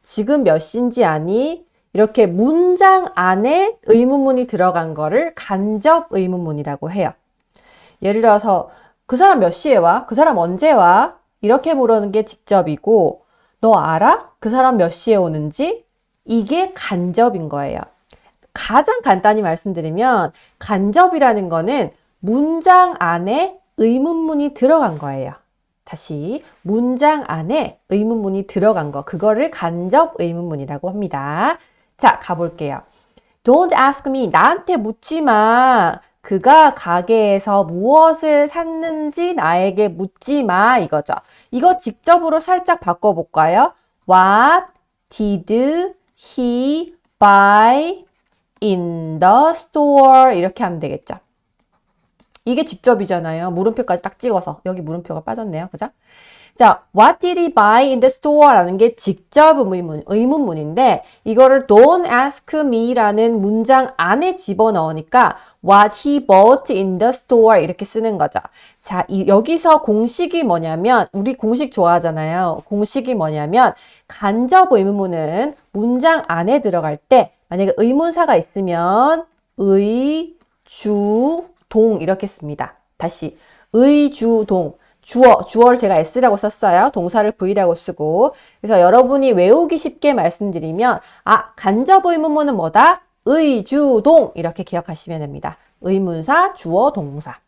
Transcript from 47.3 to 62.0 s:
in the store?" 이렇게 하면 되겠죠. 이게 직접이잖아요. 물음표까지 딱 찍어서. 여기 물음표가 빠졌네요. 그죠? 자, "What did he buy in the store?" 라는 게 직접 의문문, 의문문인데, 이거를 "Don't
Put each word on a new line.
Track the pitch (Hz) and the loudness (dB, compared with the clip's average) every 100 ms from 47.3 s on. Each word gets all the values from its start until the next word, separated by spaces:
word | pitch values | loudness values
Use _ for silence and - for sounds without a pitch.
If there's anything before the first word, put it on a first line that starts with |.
| 202 202 208 226 269 330 381 _ _ _ _ _ _ | 6 6 6 4 2 -2 -8 _ _ _ _ _ _
in | 214 185 170 165 160 160 | -4 -2 -4 -8 -8 0
the | 180 233 311 | 4 4 2
store?" | 330 - 302 294 277 269 262 262 | -2 -6 -2 2 6 6 6 6
이렇게 | 196 185 185 | 2 -4 -4
하면 | 202 170 | -8 -6
되겠죠. | 147 - - - _ _ _ _ _ _ _ _ _ _ _ - 226 | -8 -10 -12 -18 _ _ _ _ _ _ _ _ _ _ _ -14 -6
이게 | 247 | -4
직접이잖아요. | 311 - 247 220 190 175 165 160 180 | -6 -2 -2 0 -2 -6 -6 -8 -6
물음표까지 | 170 202 220 - 180 | -4 -4 -4 -4 -6
딱 | 190 _ | -6 _
찍어서. | 247 190 180 151 185 | -4 -4 -6 -12 -10
여기 | 185 | -10
물음표가 | 156 170 170 160 | -10 -12 -10 -12
빠졌네요. | 160 226 220 156 185 | -10 -10 -10 -10 -12
그죠? | 160 - _ _ _ _ _ _ | -12 -14 _ _ _ _ _ _
자, | - 226 - _ | 4 4 4 _
"What | 190 247 330 | 4 4 4
did | 359 349 | -4 -2
he | 339 | -2
buy | 233 208 226 277 | 2 4 4 2
in | 254 | 2
the | |
store?" | 262 254 294 294 294 | 0 0 0 4 6
라는 | 220 175 190 | 6 2 2
게 | 233 | 0
직접 | 226 - - _ 285 311 285 | 0 -8 -8 _ 4 4 4
의문문, | 208 185 170 151 | 0 -4 -8 -12
의문문인데, | - 208 247 311 247 160 151 180 262 180 - _ | -6 -2 0 -2 -4 -6 -6 0 2 0 -6 _
이거를 | 214 220 262 269 | -4 4 4 4
"Don't | 262 208 277 349 | 4 6 6 4